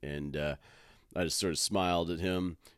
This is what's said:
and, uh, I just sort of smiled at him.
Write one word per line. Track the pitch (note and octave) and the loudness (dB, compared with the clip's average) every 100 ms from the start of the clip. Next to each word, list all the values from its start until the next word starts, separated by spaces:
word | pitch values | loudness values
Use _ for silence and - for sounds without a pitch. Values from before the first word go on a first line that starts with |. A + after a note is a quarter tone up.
and, | D2 D2 D2 C#2+ | -6 -4 -4 -2
uh, | D2 C#2+ - - - - - | -2 -4 -10 -20 -20 -20 -10
I | - | -4
just | E2+ - | -2 0
sort | G2 | 0
of | D#2 | 0
smiled | - G2 F2+ F2 E2+ | 0 2 4 4 2
at | E2 | 0
him. | F#2 F2+ F#2 E2 - | 0 0 -2 -6 -14